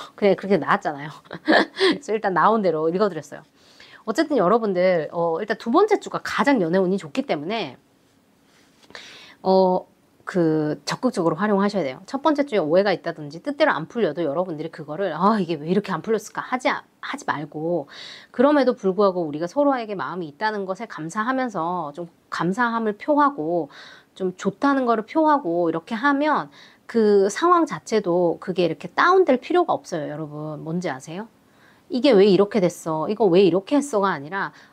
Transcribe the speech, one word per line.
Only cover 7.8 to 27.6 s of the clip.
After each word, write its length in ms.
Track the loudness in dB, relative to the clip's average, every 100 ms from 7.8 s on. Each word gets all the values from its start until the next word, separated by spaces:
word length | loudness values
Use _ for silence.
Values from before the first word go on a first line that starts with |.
| _ _ _ _ _ _ _ _ _ _ -20 -20 -20 -20 -20 -6
어, 420 | 2 4 4 2 -4 _ _ _ -4
그 500 | 0 2 2 -2 -4 -6
적극적으로 500 | -4 -2 0 -2 0
활용하셔야 440 | 0 2 0 0
돼요. 220 | -4 -6 -10
첫 160 | -2
번째 240 | 0 0 0
주에 140 | -2
오해가 320 | 2 2 2
있다든지 500 | 0 -4 -10 -12 -10
뜻대로 300 | -8 0 0
안 160 | 0 -6
풀려도 360 | -4 -2 -2
여러분들이 460 | -2 -2 -4 -6 -10
그거를 420 | -12 -12 -6 -6 0
"아, 240 | 2 2
이게 160 | 0 -4
왜 120 | -2
이렇게 240 | -2 -2
안 120 | -6
풀렸을까?" 360 | -4 -4 -4 -12
하지, 300 | -8 -4 -2 -4 -8 _
하지 240 | -12 -10 -6
말고, 640 | -6 -8 -8 -4 -4 -6 -14 -20 -20 -8
그럼에도 460 | 2 4 4 2 0
불구하고 480 | 0 2 2 2
우리가 240 | -4 -4 -4
서로에게 480 | 0 2 0 -4 -6
마음이 320 | -6 -6 -10
있다는 400 | -6 -4 -4 -6
것에 180 | -8 -10
감사하면서 1080 | -10 -8 -4 -2 -2 -2 -4 -4 -4 -6 -10
좀 140 | -12 _ _
감사함을 720 | -4 -2 0 0 0 -4 -4
표하고 680 | 0 2 2 0 -2 -2 -4 -10 -20 -20 _
좀 240 | -8 -8 -6
좋다는 480 | -6 -2 0 2 0
거를 220 | 0 -2
표하고 600 | 0 2 2 0 0 0
이렇게 260 | -2 -6 -2
하면 560 | 0 0 0 -2 -4 -12 -20 _ -4
그 420 | 2 4 6 4
상황 340 | 2 2 4